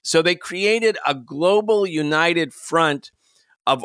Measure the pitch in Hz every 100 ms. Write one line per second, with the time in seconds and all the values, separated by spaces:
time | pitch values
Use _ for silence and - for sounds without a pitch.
0 | - 160 165 180 - 180 202 226 226 208
1 | 143 139 117 139 175 214 214 214 196 156
2 | 151 156 170 170 151 - - 165 160 143
3 | - _ _ _ _ _ - 135